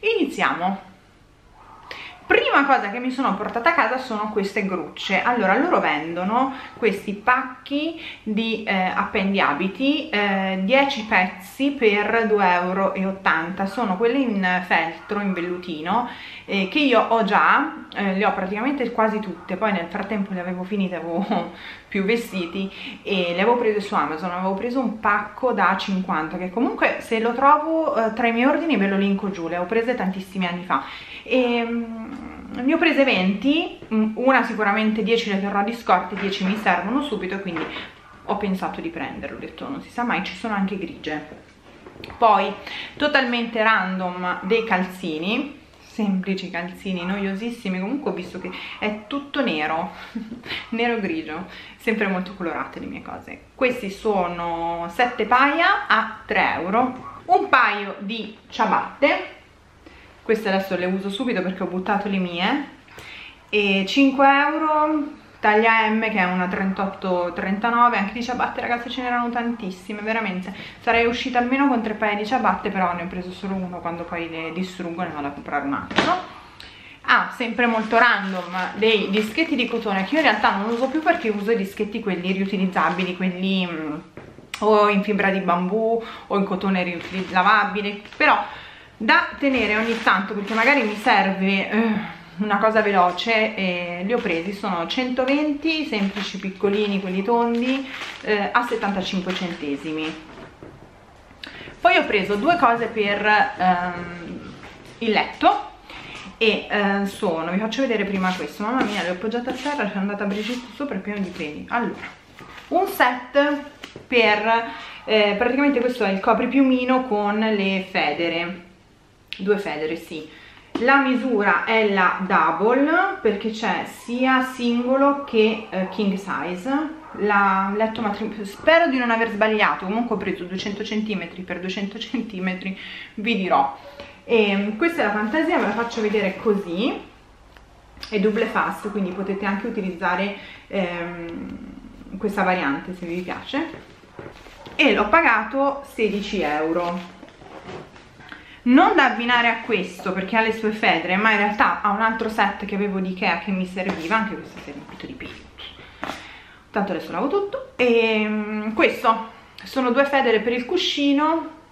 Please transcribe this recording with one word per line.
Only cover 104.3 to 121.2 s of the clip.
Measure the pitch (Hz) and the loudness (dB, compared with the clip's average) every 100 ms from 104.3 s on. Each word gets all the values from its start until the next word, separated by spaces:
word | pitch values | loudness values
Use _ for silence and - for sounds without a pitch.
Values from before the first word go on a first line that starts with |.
| 165 156 - - - - - | -12 -14 -16 -18 -20 -20 -6
il | 226 | 0
letto | 196 - - 320 427 - - - - - - - - | 2 0 4 4 4 -2 -16 -18 -16 -14 -16 -16 2
e, | 226 202 - | 2 2 0
eh, | 208 202 196 202 | 0 2 2 0
sono, | - 202 160 165 | 0 0 0 0
vi | 180 | -2
faccio | 220 220 | -2 0
vedere | 269 214 | 0 2
prima | 196 196 185 185 | 0 0 0 0
questo, | 151 - | -6 -6
mamma | 208 262 | -2 0
mia, | 240 208 | 0 0
le | 170 | -2
ho | |
appoggiate | 180 220 240 247 | -2 -2 -4 -4
a | |
terra, | 254 294 294 311 | -6 -4 -2 -2
c'è | 202 | -2
andata | 196 196 202 | -2 -2 -2
Brigitte | 202 214 247 - - | -2 -4 -6 -8 -8
sopra, | 285 196 | -6 -6
è | |
pieno | 208 208 | -6 -4
di | 185 | -6
peli. | - 151 151 185 | -6 -8 -8 -6
Allora, | 240 214 - - - - - - - - | -2 -2 -6 -12 -18 -20 -20 -20 -20 -2
un | 320 392 | 0 0
set | - 262 254 - 277 294 285 - - - - - | 2 2 2 0 2 2 2 -6 -16 -18 -18 0
per, | 240 220 214 214 226 233 - - - - | 4 6 4 4 2 0 -10 -14 -14 0
eh, | 220 208 196 | 4 4 4
praticamente | 240 262 285 277 | 2 4 4 4
questo | 240 240 | 2 2
è | 202 | 0
il | 190 | 2
copripiumino | 240 220 262 277 269 254 247 262 | 2 2 4 4 4 4 4 2
con | 254 208 208 208 | 2 0 0 2
le | 220 214 196 190 185 | 2 2 0 0 -2
federe, | 185 151 147 170 165 175 185 - - _ _ _ _ _ - | -2 0 0 -2 -2 -4 -8 -14 -20 _ _ _ _ _ -8
due | 190 202 | 0 0
federe, | 160 151 156 165 | 0 -4 -4 -4
sì. | - 160 151 - - - - - | -8 -12 -12 -18 -20 -20 -10 0
La | 240 277 | 6 6
misura | 269 247 | 6 2